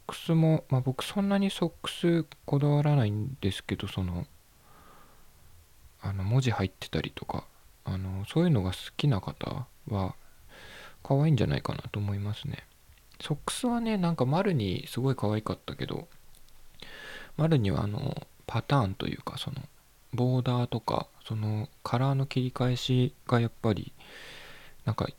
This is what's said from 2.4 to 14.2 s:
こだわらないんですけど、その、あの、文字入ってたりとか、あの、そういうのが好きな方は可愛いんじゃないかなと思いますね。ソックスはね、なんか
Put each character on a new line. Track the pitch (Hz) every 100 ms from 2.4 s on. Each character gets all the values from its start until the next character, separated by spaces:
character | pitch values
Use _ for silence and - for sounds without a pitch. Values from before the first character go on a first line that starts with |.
| -
こ | 143
だ | 143
わ | 147
ら | 147 143
な |
い | 107
ん | 104 104 135
で | 98
す | -
け | - 98
ど、 | 98
そ | -
の、 | 92 87 - - _ - - - - - - - - - - - - - - -
あ | 101
の、 | 98
文 | 98 127
字 | 127
入 | - 95
っ |
て | - -
た | 82
り | -
と | - -
か、 | - - - - -
あ | - 95
の、 | 95 95
そ | 101 156
う |
い | 175
う |
の | 120
が | 92
好 | - - -
き | 147
な | 101
方 | - - - - 127 - -
は | 101 92 - - - - - - - - -
可 | - 139
愛 | 156
い |
ん | 120
じ |
ゃ | 82
な | 69
い |
か | -
な | - -
と | 104
思 | 101
い | 98
ま | 101
す | 107 143
ね。 | - - - - - - -
ソ | -
ッ | 151
ク | -
ス | - 247
は | 233
ね、 | 226 208
な | 170
ん |
か | 160